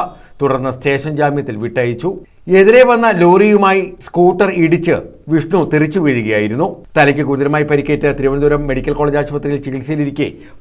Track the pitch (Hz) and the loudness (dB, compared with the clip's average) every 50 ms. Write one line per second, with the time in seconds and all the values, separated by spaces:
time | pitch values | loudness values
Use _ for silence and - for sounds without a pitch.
0 | - - - - - - - - 143 139 131 131 127 135 123 - - 143 139 139 | 2 0 -6 -16 -20 -18 -6 -2 -2 0 0 0 -2 -4 -6 -4 -2 -2 -2 -2
1 | 139 156 151 147 147 143 143 143 - - 110 104 113 117 113 131 123 120 117 117 | -2 -4 -4 -2 0 0 0 -2 -4 -6 -6 -6 -6 -6 -2 -2 -2 -2 -2 -4
2 | 156 180 196 - - - _ - - 165 185 190 196 208 226 254 254 247 240 226 | -6 -6 -6 -8 -12 -20 _ -12 -4 2 4 4 6 6 6 6 6 6 4 2
3 | 233 226 202 175 175 175 180 190 208 214 208 208 196 190 190 196 185 190 - - | 2 0 2 4 4 4 4 4 4 4 4 4 4 2 0 0 -2 -6 -10 -16
4 | - - - 175 175 180 180 180 208 190 180 180 165 160 170 175 165 185 139 98 | -16 -6 0 2 2 2 4 2 0 0 0 0 0 2 2 0 0 0 -2 -2
5 | - - - - - 147 156 156 143 160 - 185 147 - 151 151 156 151 151 196 | -4 -10 -18 -14 -6 -2 -2 -2 -2 0 0 -2 0 0 0 0 0 0 -2 -2
6 | 160 143 127 120 110 110 107 104 107 107 110 131 170 190 - - - - - 156 | 0 0 0 0 -2 -2 0 0 0 -2 -2 -4 -4 -4 -6 -10 -12 -4 0 2
7 | 143 143 139 143 147 131 139 131 143 143 151 151 147 147 151 139 139 151 147 147 | 2 2 2 0 -2 -2 -2 -2 0 0 0 0 0 0 0 0 0 0 -2 0
8 | 147 143 139 - 131 135 135 143 143 147 147 147 147 143 131 127 127 147 143 143 | 0 -2 -2 0 -2 -2 0 2 0 0 0 0 -2 -4 -4 -4 -4 -4 -4 -2
9 | 147 147 139 147 143 147 143 143 - 143 143 135 - 139 127 135 123 135 156 147 | -2 0 0 -2 -2 -4 -6 -6 -4 -4 -4 -4 -6 -6 -8 -8 -6 -6 -4 -4
10 | 147 139 139 - - 123 - - - - - - | -4 -4 -4 -4 -6 -6 -6 -12 -20 -20 -12 -4